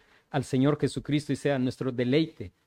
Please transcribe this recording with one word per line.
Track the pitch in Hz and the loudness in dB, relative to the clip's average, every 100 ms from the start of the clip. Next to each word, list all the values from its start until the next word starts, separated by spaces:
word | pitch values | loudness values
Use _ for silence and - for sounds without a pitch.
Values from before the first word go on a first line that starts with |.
| _ _ _ | _ _ _
al | 147 | -4
Señor | 123 127 139 151 | 0 2 4 4
Jesucristo | 135 - - 147 143 | 0 -2 -2 -2 -2
y | 135 | -2
sea | 143 135 | 0 0
nuestro | 127 - 127 | -2 -2 -4
deleite, | 120 123 147 160 - 95 - | -2 2 2 2 -4 -14 -14